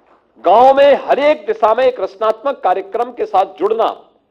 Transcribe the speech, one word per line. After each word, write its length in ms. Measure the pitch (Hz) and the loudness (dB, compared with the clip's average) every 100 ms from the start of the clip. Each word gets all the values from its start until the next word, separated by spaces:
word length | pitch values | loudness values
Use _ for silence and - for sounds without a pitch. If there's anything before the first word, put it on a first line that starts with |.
| _ _ _ _ 165 | _ _ _ _ 2
गांव 320 | 208 262 269 | 4 4 6
में 160 | 285 240 | 4 2
हर 240 | - 190 | 0 0
एक 260 | 294 302 - | 0 -2 -4
दिशा 280 | 208 214 | -2 0
में 100 | 226 262 | 2 0
एक 140 | 247 | -2
रचनात्मक 600 | 185 - 220 220 277 269 | -10 -4 -4 -4 -8 -4
कार्यक्रम 520 | 190 185 190 240 240 | -4 -4 -6 -8 -8
के 120 | 240 214 | -8 -4
साथ 200 | 185 196 | -2 -2
जुड़ना, 420 | - 196 226 185 - _ _ _ | -4 -4 -2 -4 -4 _ _ _